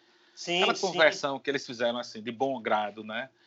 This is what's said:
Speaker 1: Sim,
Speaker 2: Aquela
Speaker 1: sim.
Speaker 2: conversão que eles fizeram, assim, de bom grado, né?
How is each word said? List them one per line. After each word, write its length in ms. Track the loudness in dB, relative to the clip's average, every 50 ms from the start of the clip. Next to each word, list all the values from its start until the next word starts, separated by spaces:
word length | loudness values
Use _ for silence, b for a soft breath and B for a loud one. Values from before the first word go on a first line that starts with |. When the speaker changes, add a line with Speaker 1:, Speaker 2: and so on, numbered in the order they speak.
| b b b b b b b
Speaker 1:
Sim, 280 | -12 -6 -2 0 2
Speaker 2:
Aquela 120 | 4 2 2
Speaker 1:
sim. 120 | 2 0
Speaker 2:
conversão 520 | 0 4 6 6 6 6 4 -2 -2 -2 -2
que 120 | -2 -2
eles 160 | -2 -2 -2
fizeram, 320 | -6 -4 0 0 0 0 -2
assim, 240 | -6 -8 -10 -8
de 100 | -8 -6
bom 260 | -2 0 0 0 0 -2
grado, 440 | 0 2 2 2 2 -2 -6 -8 -10
né? 240 | -6 -6 -6 -6 -8 b b b